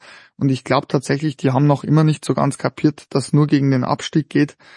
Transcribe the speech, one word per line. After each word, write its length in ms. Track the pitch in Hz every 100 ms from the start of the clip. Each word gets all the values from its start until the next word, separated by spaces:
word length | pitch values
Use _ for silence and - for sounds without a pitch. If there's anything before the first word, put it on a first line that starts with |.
| - - - -
Und 120 | 139
ich 140 | 131
glaub 240 | - 131 -
tatsächlich, 480 | 143 - 143 156 -
die 160 | 135
haben 160 | 131 147
noch 160 | 143
immer 220 | - 151 156
nicht 180 | 147
so 100 | -
ganz 240 | 143 139 -
kapiert, 560 | - - 151 147 -
dass 200 | 135 -
nur 140 | 147 147
gegen 220 | 147 139
den 140 | 131
Abstieg 460 | 123 143 - 160 143
geht. 260 | 143 147 - -